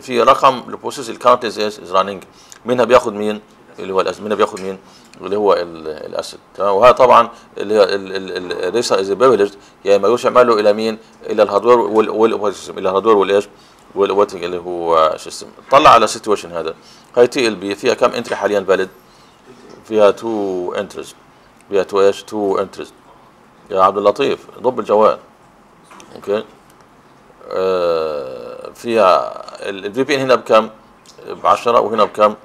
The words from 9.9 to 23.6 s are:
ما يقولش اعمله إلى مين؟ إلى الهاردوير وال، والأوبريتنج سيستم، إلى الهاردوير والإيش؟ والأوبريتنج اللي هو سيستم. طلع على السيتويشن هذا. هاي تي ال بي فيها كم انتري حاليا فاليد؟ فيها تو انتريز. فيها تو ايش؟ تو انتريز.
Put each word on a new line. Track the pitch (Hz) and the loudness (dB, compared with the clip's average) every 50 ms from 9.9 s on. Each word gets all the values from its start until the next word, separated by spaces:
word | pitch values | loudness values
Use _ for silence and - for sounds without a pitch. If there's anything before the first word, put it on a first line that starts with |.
| 101 101 | 0 2
ما | 98 104 | 2 2
يقولش | 117 120 123 | 0 2 0
اعمله | 120 107 123 123 120 117 107 | 2 4 4 4 4 4 2
إلى | 104 104 104 | 2 2 2
مين؟ | 110 110 110 107 107 - _ _ - - | 2 0 -6 -6 -8 -12 _ _ -18 -10
إلى | - 110 107 107 | -6 0 0 2
الهاردوير | 98 101 101 101 117 123 120 | 2 2 0 4 4 4 4
وال، | 113 85 107 110 110 98 | 4 2 2 2 0 2
والأوبريتنج | 87 107 110 110 104 101 104 104 90 - | 2 0 2 2 0 0 -4 -4 -6 -6
سيستم، | - - 85 - | -12 -14 -10 -6
إلى | 95 95 | -4 -2
الهاردوير | 92 98 98 113 110 101 | -2 0 2 4 4 4
والإيش؟ | 95 92 98 101 104 - - - - _ _ _ _ _ - | 4 2 2 0 0 -2 -10 -20 -20 _ _ _ _ _ -2
والأوبريتنج | 95 98 95 95 98 104 101 98 90 85 | -2 0 0 2 2 0 0 -2 -8 -8
اللي | 87 90 87 | -8 -8 -8
هو | 85 90 87 87 85 82 82 80 80 78 - - | -8 -8 -8 -6 -2 0 2 4 4 2 0 -4
سيستم. | - - - - - - - - - - | -12 -14 -16 -16 -16 -18 -20 -20 -6 2
طلع | - 139 151 143 | 2 6 6 8
على | 120 117 110 | 6 6 4
السيتويشن | 107 - 117 - 110 104 - - 85 | 2 -2 -4 -2 -2 -2 -2 -4 -8
هذا. | 85 85 80 80 82 - - - - - - _ - 123 | -10 -8 -8 -8 -10 -12 -16 -20 -20 -20 -18 _ 2 2
هاي | 123 120 | 2 2
تي | - 143 123 113 | 2 0 -2 -2
ال | 107 | -2
بي | 90 92 101 101 | -4 -6 -8 -8
فيها | - - 107 110 | -4 -2 -2 -2
كم | - - 123 | 0 0 -2
انتري | 135 120 113 - - | -2 -2 -8 -8 -8
حاليا | 98 101 101 104 101 | -4 -4 -2 -2 -2
فاليد؟ | 95 87 95 95 95 95 - - _ _ _ _ _ _ _ _ _ - - - - - - - - | 0 0 0 0 0 -4 -6 -18 _ _ _ _ _ _ _ _ _ -20 -20 -20 -20 -20 -20 -20 -12
فيها | - 110 107 104 101 | -4 0 4 4 4
تو | 95 - 113 117 113 107 101 98 92 90 87 92 - | 4 2 -4 -6 -4 -4 -4 -4 -4 -6 -6 -6 -6
انتريز. | - 101 90 - 80 69 - - _ _ _ _ _ _ _ _ _ _ - | -8 -8 -8 -10 -14 -16 -16 -18 _ _ _ _ _ _ _ _ _ _ -4
فيها | 98 98 90 | -2 -2 -2
تو | - 101 98 | 0 0 2
ايش؟ | 98 98 98 - - | 2 2 2 0 -8
تو | - 110 107 104 98 95 95 | -10 -8 -4 -2 -2 -2 -2
انتريز. | 98 92 - - 76 - - _ _ _ - _ _ _ _ _ _ _ _ _ | -4 -6 -8 -14 -16 -16 -16 _ _ _ -20 _ _ _ _ _ _ _ _ _